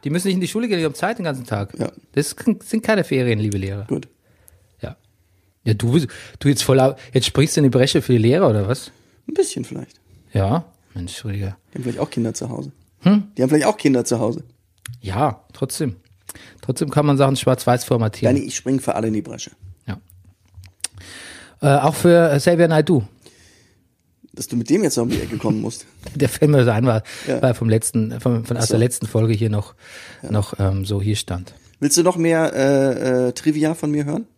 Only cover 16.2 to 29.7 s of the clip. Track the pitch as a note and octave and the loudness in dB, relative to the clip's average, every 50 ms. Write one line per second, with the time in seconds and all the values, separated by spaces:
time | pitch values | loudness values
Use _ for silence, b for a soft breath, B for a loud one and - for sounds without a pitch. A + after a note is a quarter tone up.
16.2 | _ _ - B B B B B - - C3 - E3 D3 B2+ D3 D3 D3 C#3+ C3+ | _ _ -20 B B B B B -6 -6 -4 -2 -2 -2 0 2 4 4 4 4
17.2 | C#3+ C3+ C#3 - - - C3 - - - B2 B2 - - C3+ A#2+ A2+ G#2+ - - | 4 2 2 2 2 0 0 2 2 0 0 0 2 0 0 0 0 -2 -2 0
18.2 | - A#2+ B2+ C#3+ - - - - - B2+ C3+ C3 C3+ - - - A2 A2+ G#2+ G#2+ | 0 2 2 2 0 -4 -10 -8 -4 -2 -2 -2 -2 -2 -4 -2 -2 -2 -2 -4
19.2 | - - A2+ A2+ - - _ _ G2 F#2+ F#2 _ _ - G2 - _ _ - - | -6 -8 -12 -14 -14 -16 _ _ -20 -20 -20 _ _ -12 -12 -12 _ _ -20 -20
20.2 | _ - _ _ _ _ _ - - - _ _ - - B B B B B B | _ -20 _ _ _ _ _ -20 -20 -20 _ _ -16 -14 B B B B B B
21.2 | B B B B B B B B - C#3+ C#3 C#3+ C#3 D3 D#3 - - F3 E3+ E3+ | B B B B B B B B 2 4 4 4 4 2 0 4 4 6 6 8
22.2 | E3+ E3 C#3+ C#3+ - - F3 E3 E3+ E3 E3 D#3 D#3+ D3+ F3+ C#3 G#2 - _ _ | 6 4 2 2 4 2 4 4 4 4 4 2 4 4 2 2 2 -2 _ _
23.2 | b b b b b b b b b b b b b _ _ _ _ _ _ _ | b b b b b b b b b b b b b _ _ _ _ _ _ _
24.2 | _ - _ - - - - A#2+ A2+ - C#3+ G3 G#3+ D3+ - - A#2 A#2+ - - | _ -20 _ -14 -10 -4 -4 -4 0 2 2 2 2 0 0 0 -2 -2 -2 -4
25.2 | - - - - - A2+ A2 G#2+ G#2+ A2 A2+ - - - _ - - - - D3 | -4 -6 -8 -4 -2 -2 -2 -2 -2 -6 -8 -10 -18 -20 _ -20 -20 -14 -4 -2
26.2 | C3+ G#2+ - - - D3 D3 C#3 B2 A#2+ A2 G#2+ A#2+ C3 A2+ A2 - B B B | -2 -2 0 2 2 4 6 6 6 4 4 2 2 2 2 0 -2 B B B
27.2 | B B C3+ B2 - C3 A#2+ - A#2+ A2+ A2 A2+ A2+ - - A#2 A2 A2 A#2+ A#2 | B B -2 0 2 0 0 2 0 2 2 2 0 0 -2 -2 -2 -2 -6 -4
28.2 | - C3 A#2+ A2+ A2 - A#2 A2+ A#2 A2 - A2 A2+ A#2+ - - - G#2 - A2+ | -2 -2 -2 -2 -2 -4 -4 -2 -2 0 2 2 2 2 0 -4 -8 -2 0 0
29.2 | A2 A2 A2+ G#2 A2+ A2 G#2+ G#2 G#2 - | 2 2 0 0 0 -2 -2 -2 -4 -6